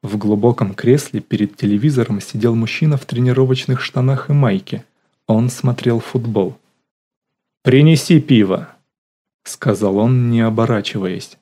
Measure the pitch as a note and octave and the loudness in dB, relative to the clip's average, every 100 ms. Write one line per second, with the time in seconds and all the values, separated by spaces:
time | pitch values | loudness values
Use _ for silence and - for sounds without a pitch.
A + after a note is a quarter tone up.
0 | G#2 G#2 G#2 G#2 A#2 A#2+ G2+ G2 - C#3+ | -8 -4 -2 2 2 2 -4 -2 2 2
1 | - - - G#2 G2+ - G2+ G#2 C#3+ C3+ | 0 -8 -6 -2 -2 -2 -2 0 0 0
2 | A2+ G2+ - G#2+ A#2 A2+ A2+ - D#3 C#3+ | -2 -4 -6 -2 0 0 -2 -2 0 0
3 | - A#2+ B2 B2 C3 B2+ - B2+ - - | -4 -2 0 2 0 0 -2 -6 -4 -2
4 | B2+ C3+ - C#3+ C3 G2 - G#2+ - _ | -2 -2 0 0 2 0 -6 -14 -14 _
5 | _ _ - A2 B2 - - B2 B2 A#2 | _ _ -2 0 0 -2 -4 -2 0 -2
6 | - C3 A#2 G#2+ F#2 - _ _ _ _ | -2 -6 -2 -2 -2 -4 _ _ _ _
7 | _ _ _ _ _ _ - B2+ D3+ D#3+ | _ _ _ _ _ _ 2 4 6 4
8 | - D#3+ - B2 G2 F#2 - _ _ _ | 4 2 4 2 4 0 -6 _ _ _
9 | _ _ _ _ - - - G2 G#2 G2 | _ _ _ _ -18 -6 -4 0 0 0
10 | A2+ B2+ A#2+ A#2 A2+ A2 A2+ A2+ G2+ G#2+ | 2 2 2 2 0 0 0 -2 -4 -6
11 | F#2 F#2 - _ | -6 -8 -12 _